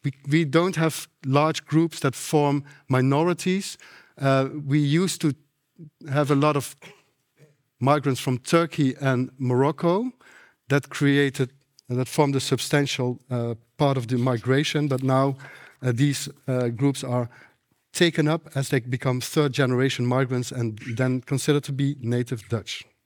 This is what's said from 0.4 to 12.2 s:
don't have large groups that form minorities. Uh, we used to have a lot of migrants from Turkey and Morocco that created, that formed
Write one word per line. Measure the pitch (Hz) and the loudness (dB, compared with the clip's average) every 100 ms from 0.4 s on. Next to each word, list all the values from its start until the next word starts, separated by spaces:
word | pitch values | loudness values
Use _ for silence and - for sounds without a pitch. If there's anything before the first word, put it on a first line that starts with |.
don't | 156 160 180 160 | 4 2 2 2
have | 160 - - _ | -2 -2 -14 _
large | 135 139 156 156 - | 0 2 2 -2 0
groups | 156 165 - | 0 0 -2
that | 139 | -4
form | - - 156 143 143 143 - _ | -4 0 2 2 0 -4 -20 _
minorities. | 131 131 139 170 170 185 190 - - - - _ - | 2 4 2 2 0 -2 -2 -4 -16 -20 -20 _ -4
Uh, | 135 135 135 151 147 | 2 2 0 -6 -2
we | 151 | 0
used | 143 156 185 - | 2 2 0 0
to | 160 135 _ _ _ _ 156 _ 147 | -2 -2 _ _ _ _ -20 _ -4
have | 139 143 | -2 2
a | |
lot | 139 151 143 | 2 2 0
of | - - - - _ _ _ _ _ _ _ _ | -6 -16 -20 -20 _ _ _ _ _ _ _ _
migrants | 127 147 143 127 | 0 2 0 -2
from | - 123 | -2 -4
Turkey | - 165 165 - 135 - | 2 2 2 0 0 0
and | 135 127 127 - | 0 0 -2 -4
Morocco | 127 127 139 139 170 185 254 - - - - _ - | 0 2 2 2 0 0 -2 -8 -20 -20 -20 _ -2
that | 143 - | -2 -2
created, | - 143 143 139 131 127 _ _ _ - | 0 2 4 2 0 -6 _ _ _ -6
that | 123 127 | -4 -2
formed | - | 2